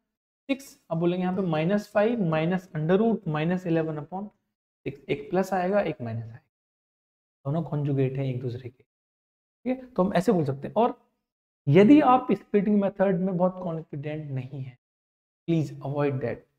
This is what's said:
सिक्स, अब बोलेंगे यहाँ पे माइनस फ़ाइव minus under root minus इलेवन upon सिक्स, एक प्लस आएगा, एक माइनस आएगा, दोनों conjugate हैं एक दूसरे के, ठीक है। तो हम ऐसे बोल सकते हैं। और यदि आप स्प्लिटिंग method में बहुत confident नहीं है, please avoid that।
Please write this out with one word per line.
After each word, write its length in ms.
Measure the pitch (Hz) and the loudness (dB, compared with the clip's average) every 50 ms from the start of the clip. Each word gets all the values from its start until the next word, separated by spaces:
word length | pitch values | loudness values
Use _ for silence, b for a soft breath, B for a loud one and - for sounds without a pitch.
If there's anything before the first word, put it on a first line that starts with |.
| _ _ _ _ _ _ _ _ _ - | _ _ _ _ _ _ _ _ _ -6
सिक्स, 300 | 269 262 - - - _ _ - | -6 -6 -8 -12 -20 _ _ -6
अब 80 | 165 165 | -4 0
बोलेंगे 240 | 175 175 180 180 | 0 0 0 0
यहाँ 120 | 180 180 185 | -2 -2 -2
पे 60 | 196 | -2
माइनस 460 | 196 175 160 160 160 175 202 208 208 - | -2 -2 0 0 0 0 0 -2 -2 -2
फ़ाइव 280 | - 208 208 220 247 240 190 165 | 0 2 2 2 2 0 0 0
minus 380 | 160 156 160 170 185 180 180 - - | 0 0 0 0 -2 -2 -4 -8 -8
under 220 | 156 151 160 185 196 | -4 0 2 2 2
root 280 | 226 233 220 - - 165 | 2 2 0 0 -2 -4
minus 380 | 151 151 156 170 180 180 185 | -2 -2 0 0 -2 -2 -2
इलेवन 320 | - 165 160 156 160 156 151 | 0 0 0 0 -2 -4 -8
upon 280 | 147 - 180 185 208 208 - _ _ _ _ _ _ _ _ _ - | -10 -10 -10 -12 -12 -12 -16 _ _ _ _ _ _ _ _ _ -12
सिक्स, 140 | - 143 - - - | -12 -12 -10 -6 -6
एक 200 | 143 143 - - | -6 -6 -4 -2
प्लस 220 | 175 180 190 190 202 | -2 -2 0 0 -2
आएगा, 260 | 185 175 185 202 208 | -2 0 0 0 0
एक 200 | - 165 151 - | 0 0 -4 -6
माइनस 200 | 123 117 113 113 | -8 -8 -6 -8
आएगा, 180 | 113 110 113 117 _ _ _ _ _ _ _ _ _ _ _ _ _ _ _ _ _ _ _ _ - | -8 -10 -14 -20 _ _ _ _ _ _ _ _ _ _ _ _ _ _ _ _ _ _ _ _ -8
दोनों 180 | 139 147 165 | -4 -4 -4
conjugate 540 | 165 - - 147 143 143 139 135 135 127 135 139 | -4 -4 -4 -2 -2 0 0 0 0 0 -2 -2
हैं 60 | 139 | -4
एक 160 | 131 123 120 | -4 -4 -6
दूसरे 280 | 135 123 117 127 - 123 | -6 -8 -8 -10 -12 -14
के, 120 | - _ | -18 _
ठीक 840 | _ _ _ _ _ _ _ _ _ _ _ _ _ _ _ _ - 240 | _ _ _ _ _ _ _ _ _ _ _ _ _ _ _ _ -6 -6
है। 180 | 254 262 - | -6 -6 -8
तो 160 | - - - | -4 -2 0
हम 100 | 185 196 190 | 0 2 0
ऐसे 180 | 175 175 - | 0 2 2
बोल 120 | 214 175 151 | 2 2 2
सकते 240 | 135 135 - - - | 0 -4 -6 -8 -4
हैं। 60 | - | -2
और 240 | - 233 254 277 - _ _ _ _ _ _ _ _ _ _ _ _ _ | 0 0 0 -2 -6 _ _ _ _ _ _ _ _ _ _ _ _ _
यदि 340 | 143 139 175 208 220 294 302 | 4 6 8 8 10 8 8
आप 300 | 294 254 254 254 254 - | 8 6 4 4 4 0
स्प्लिटिंग 480 | 214 - - _ - 208 185 214 208 202 | -2 -2 -2 _ 0 2 2 2 2 2
method 380 | 196 190 196 - 190 196 196 170 | 2 0 0 0 0 2 2 0
में 160 | 185 190 190 | 0 -2 0
बहुत 220 | 170 180 185 185 185 | 2 0 0 0 -2
confident 680 | 185 175 165 160 156 - - 147 139 151 151 156 156 143 | -6 -6 -6 -8 -8 -10 -12 -10 -8 -8 -8 -8 -8 -6
नहीं 320 | 135 131 123 127 151 139 | -6 -8 -8 -8 -10 -12
है, 160 | 131 131 - _ _ _ _ _ _ _ _ _ _ _ _ _ _ - | -12 -12 -14 _ _ _ _ _ _ _ _ _ _ _ _ _ _ -2
please 320 | 165 165 147 135 - - | 0 0 0 -2 -6 -10
avoid 380 | - 139 143 147 147 143 131 127 | -8 -4 -2 0 0 0 0 -2
that। 260 | - 117 107 - - _ _ | -4 -4 -6 -8 -12 _ _